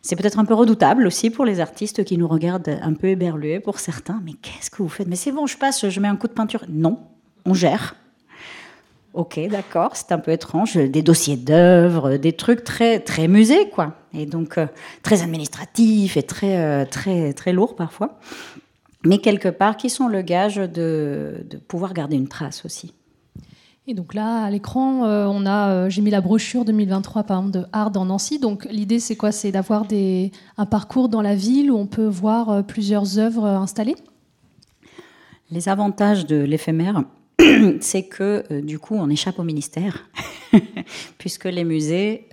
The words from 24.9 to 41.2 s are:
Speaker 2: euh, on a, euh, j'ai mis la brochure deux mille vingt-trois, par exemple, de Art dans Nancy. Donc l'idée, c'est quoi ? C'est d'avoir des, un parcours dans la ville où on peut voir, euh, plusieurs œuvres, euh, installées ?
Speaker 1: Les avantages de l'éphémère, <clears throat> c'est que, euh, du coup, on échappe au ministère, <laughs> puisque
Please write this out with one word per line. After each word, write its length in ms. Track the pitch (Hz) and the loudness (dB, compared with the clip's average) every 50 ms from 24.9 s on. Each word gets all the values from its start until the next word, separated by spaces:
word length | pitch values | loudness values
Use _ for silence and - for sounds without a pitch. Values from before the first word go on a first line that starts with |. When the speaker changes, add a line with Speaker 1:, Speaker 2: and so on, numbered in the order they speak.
| 269 262 240 | 0 0 0
Speaker 2:
euh, 220 | 220 208 208 208 202 | 0 2 2 0 0
on 180 | 202 202 196 | 0 0 0
a, 240 | 196 196 208 202 202 | 0 0 2 2 2
euh, 200 | 190 185 180 190 | 2 2 0 0
j'ai 100 | 185 190 | 0 0
mis 80 | 208 208 | 2 2
la 100 | 208 202 | 2 2
brochure 460 | 180 175 208 226 - - - 247 233 | 2 2 2 2 0 0 -4 -2 0
deux 80 | 208 220 | 0 2
mille 160 | 214 208 190 | 2 2 0
vingt-trois, 320 | 190 190 196 - - 220 | 0 -2 -4 -4 -4 -4
par 160 | 208 214 196 185 | -2 -2 -2 -2
exemple, 220 | 190 196 190 185 | -2 -2 -4 -4
de 60 | 180 180 | -6 -4
Art 200 | - 214 214 220 | -4 -2 -2 0
dans 120 | 196 196 185 | 0 -2 -2
Nancy. 360 | 185 190 196 - - 302 302 | 0 -2 -2 -2 -4 -4 -2
Donc 260 | 269 226 208 202 - - | -2 -2 -2 -4 -8 -8
l'idée, 280 | 226 208 208 196 226 233 | -6 -6 -2 0 0 -2
c'est 160 | 226 - 220 | 0 -4 -6
quoi ? 160 | 214 - 208 | -2 -2 -2
C'est 200 | 208 208 - 202 | -2 -2 -4 -2
d'avoir 340 | 190 190 190 - 220 208 214 | -2 -2 0 0 0 0 0
des, 460 | 196 214 208 196 190 185 180 185 196 - - _ _ _ - | 0 0 0 0 2 0 0 -2 -2 -6 -10 _ _ _ -4
un 80 | 208 | -2
parcours 420 | 202 - 208 208 - - 254 254 254 | 0 0 -2 -2 -2 0 0 2 2
dans 140 | 214 220 | 2 0
la 140 | 214 202 202 | 0 0 0
ville 340 | 196 190 220 254 277 285 277 | 0 2 2 2 2 4 4
où 80 | 254 214 | 2 2
on 80 | 202 | 0
peut 220 | 202 202 226 220 214 | -4 -2 -2 0 0
voir, 420 | 202 175 185 214 220 233 233 220 | 0 0 0 0 0 0 0 0
euh, 120 | 208 202 196 | 0 0 -2
plusieurs 560 | 202 - - 208 196 208 208 202 196 185 208 | -2 -4 -4 -2 0 0 0 0 0 0 0
œuvres, 260 | 214 226 226 233 214 | 0 2 0 0 0
euh, 140 | 208 196 190 | 0 0 0
installées ? 360 | 190 185 - - 214 226 339 - - _ _ _ _ _ _ _ _ _ _ _ _ _ _ _ _ _ _ - - - _ _ _ _ - _ _ _ | -2 -4 -4 -4 -4 -4 -4 -6 -8 _ _ _ _ _ _ _ _ _ _ _ _ _ _ _ _ _ _ -20 -20 -20 _ _ _ _ -20 _ _ _
Speaker 1:
Les 180 | 170 170 175 196 | -8 -6 -2 -2
avantages 560 | 196 202 208 202 202 - 208 202 208 196 165 | 0 0 0 -2 0 2 2 4 4 2 2
de 120 | 147 156 151 | 0 0 0
l'éphémère, 640 | 143 139 151 156 - - 160 160 165 185 208 175 131 - _ _ _ _ _ - | 2 2 0 -2 -2 -2 0 0 0 0 0 -2 -2 -4 _ _ _ _ _ 6
<clears throat> 420 | 339 311 302 - 220 190 151 - | 8 8 8 8 6 4 4 0
c'est 280 | - - - 190 185 - | -4 -4 -4 -4 -4 -6
que, 360 | - - 190 202 208 202 - - | -6 -4 -2 -2 -2 -2 -4 -6
euh, 120 | 156 143 | -8 -6
du 180 | 143 151 151 156 | -6 -6 -10 -10
coup, 160 | - - 214 | -8 -6 -4
on 120 | 214 175 143 | -2 0 0
échappe 280 | 147 151 - 190 180 - | 0 0 -2 -4 -6 -4
au 60 | 175 | -6
ministère, 680 | 170 156 151 143 - - 156 180 202 - - - _ _ - - - - - - - | -4 -4 -6 -6 -8 -8 -6 -6 -6 -6 -8 -14 _ _ -14 -14 -14 -16 -20 -2 6
<laughs> 640 | - 208 - - - 196 175 - - - - - _ | 6 6 6 4 -12 -14 -14 -12 -14 -16 -16 -18 _
puisque 260 | _ | _